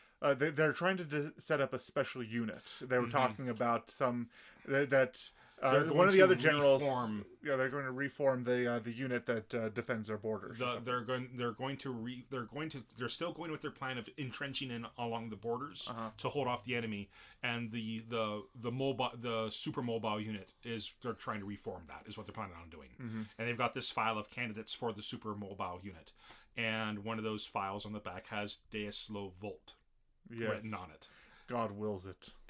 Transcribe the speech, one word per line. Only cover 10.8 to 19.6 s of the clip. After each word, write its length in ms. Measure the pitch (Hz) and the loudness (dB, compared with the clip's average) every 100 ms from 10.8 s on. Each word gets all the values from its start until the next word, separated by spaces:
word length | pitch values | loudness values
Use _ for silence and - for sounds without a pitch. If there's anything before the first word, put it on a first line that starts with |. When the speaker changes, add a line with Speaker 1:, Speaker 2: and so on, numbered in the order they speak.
Speaker 2:
they're 180 | 120 123 | -2 -2
going, 280 | 113 127 127 123 | 0 -2 -4 -4
they're 160 | 120 | -4
going 240 | 113 131 135 | -2 -4 -4
to 140 | 135 | -6
re-, 340 | 120 117 127 - | -4 -6 -8 -8
they're 120 | 131 | -8
going 240 | 113 131 160 | -6 -6 -6
to, 120 | 143 - 110 | -8 -12 -6
they're 100 | 120 | -2
still 240 | - 170 | -2 -2
going 200 | 165 170 | -4 -6
with 100 | 151 | -6
their 100 | 151 | -6
plan 260 | - 131 123 | -6 -4 -4
of 120 | 107 - | -8 -8
entrenching 520 | 131 - 139 131 131 | -6 -4 -4 -4 -4
in 140 | 117 117 - | -6 -8 -6
along 320 | 117 113 113 | -4 -2 -4
the 80 | 101 | -6
borders 500 | 117 120 143 - - | -4 -4 -4 -4 -4
Speaker 1:
Uh-huh. 200 | 117 110 - | -4 -8 -4
Speaker 2:
to 100 | 127 | -4
hold 180 | 123 123 | -2 -2
off 160 | 123 123 | -2 -2
the 100 | 120 | -2
enemy, 340 | 113 101 101 - - - | -2 -4 -6 -14 -20 -6
and 300 | 123 117 117 | -4 -2 -4
the, 320 | 117 110 113 113 | -4 -4 -6 -4
the, 340 | 117 107 104 - 120 | -2 0 -2 -8 -6
the 100 | 120 | -4
mobile, 400 | 127 135 120 120 120 | 0 0 2 -2 -2
the 320 | 120 113 110 | -2 0 0
super 320 | - | -2